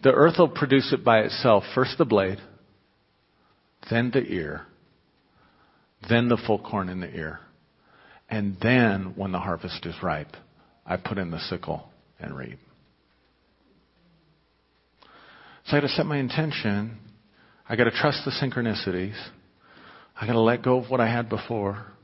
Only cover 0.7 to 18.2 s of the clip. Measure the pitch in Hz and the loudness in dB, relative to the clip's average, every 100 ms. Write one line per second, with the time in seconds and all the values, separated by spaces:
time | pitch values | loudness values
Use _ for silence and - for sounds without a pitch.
0.7 | 135 - 135 117 113 107 - 127 104 - | 2 4 0 4 4 4 0 4 4 4
1.7 | - 127 - 147 107 95 104 - - _ | -2 -2 0 2 2 2 -4 -12 -20 _
2.7 | _ _ _ _ _ _ _ _ _ _ | _ _ _ _ _ _ _ _ _ _
3.7 | _ - 117 123 135 - 92 76 76 - | _ -4 -2 2 0 0 -6 -6 -10 -14
4.7 | _ _ _ _ _ _ _ _ _ _ | _ _ _ _ _ _ _ _ _ _
5.7 | _ _ _ - 117 120 110 - 104 - | _ _ _ 2 2 4 0 2 -2 -2
6.7 | 107 92 92 90 82 80 80 - _ _ | -6 -4 -6 -8 -8 -10 -10 -20 _ _
7.7 | _ _ _ _ - _ 110 101 92 113 | _ _ _ _ -20 _ -4 -4 -2 2
8.7 | 127 117 98 92 92 98 90 90 85 87 | 4 4 2 -4 -6 -4 -4 -4 -6 -8
9.7 | - 85 82 90 76 73 - _ _ _ | -10 -10 -6 -4 -4 -8 -18 _ _ _
10.7 | _ - 92 - 98 87 85 - 87 - | _ -8 -6 -4 -6 -6 -8 -8 -8 -8
11.7 | 78 - _ _ _ 73 69 64 - _ | -10 -12 _ _ _ -14 -12 -14 -16 _
12.7 | _ _ _ _ _ _ _ _ _ _ | _ _ _ _ _ _ _ _ _ _
13.7 | _ _ _ 170 165 156 156 _ _ _ | _ _ _ _ _ _ _ _ _ _
14.7 | _ _ _ _ - - - - - - | _ _ _ _ -20 -20 -20 -20 -20 0
15.7 | 147 143 - 151 147 127 - 156 139 107 | 2 2 -2 -2 -2 -2 -2 -4 -2 -2
16.7 | 101 110 113 - _ _ _ _ _ - | -2 -4 -10 -20 _ _ _ _ _ -6
17.7 | 117 117 - 151 143 | 0 2 2 -2 -2